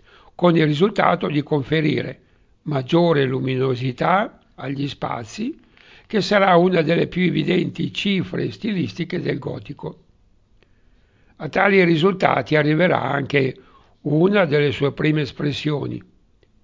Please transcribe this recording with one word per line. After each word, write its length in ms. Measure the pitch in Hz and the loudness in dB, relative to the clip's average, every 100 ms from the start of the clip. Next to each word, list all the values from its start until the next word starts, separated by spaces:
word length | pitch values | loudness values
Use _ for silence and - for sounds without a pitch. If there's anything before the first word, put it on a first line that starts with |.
| _ - - | _ -20 -20
con 200 | - 175 | 0 2
il 120 | 165 156 | 4 2
risultato 600 | 147 202 208 151 170 185 | 2 0 2 2 2 0
di 140 | 151 | -4
conferire 800 | 139 151 127 156 151 123 127 131 _ _ _ _ | -2 -4 0 0 0 -2 -4 -10 _ _ _ _
maggiore 600 | - 143 127 170 175 147 | -6 -6 0 2 4 2
luminosità 1120 | 135 131 131 127 135 123 131 123 160 190 226 - _ | 0 -2 -2 -2 -2 -2 -4 -2 0 0 0 -8 _
agli 320 | - 131 135 139 | -14 -10 -6 -6
spazi, 720 | - 127 - 110 - 233 339 _ _ - - _ | -6 -8 -8 -10 -8 -8 -8 _ _ -20 -20 _
che 140 | 214 | -2
sarà 340 | 180 208 196 175 | 2 2 4 6
una 260 | 185 175 | 4 2
delle 240 | 151 170 151 | 2 0 0
più 160 | - | 0
evidenti 720 | 180 151 151 185 175 - 143 | 0 0 0 0 -2 -4 -6
cifre 580 | - 202 196 - 131 131 | -4 -2 -2 -2 -4 -6
stilistiche 720 | 110 - 196 123 - 170 170 | -6 -4 -4 -4 -6 -6 -6
del 180 | 135 139 | -4 -6
gotico. 640 | 139 139 - 147 - - _ _ _ _ _ _ _ _ _ _ _ _ _ _ | -6 -10 -12 -12 -12 -14 _ _ _ _ _ _ _ _ _ _ _ _ _ _
A 120 | 156 | -6
tali 340 | 190 190 196 | 0 4 6
risultati 720 | 170 165 180 185 151 135 123 | 6 4 2 2 2 0 2
arriverà 480 | 151 147 156 175 135 | 0 2 2 2 0
anche 540 | 123 139 135 143 135 - - _ _ _ | -2 -4 -2 0 0 -4 -16 _ _ _
una 420 | 151 147 190 208 | -2 2 2 2
delle 260 | 170 147 147 | 2 2 0
sue 220 | 107 139 | 0 -2
prime 300 | 123 151 156 | 0 0 0
espressioni, 800 | 139 - 147 131 151 147 127 120 - _ _ _ _ _ | -2 -4 -6 -4 -4 -4 -6 -10 -14 _ _ _ _ _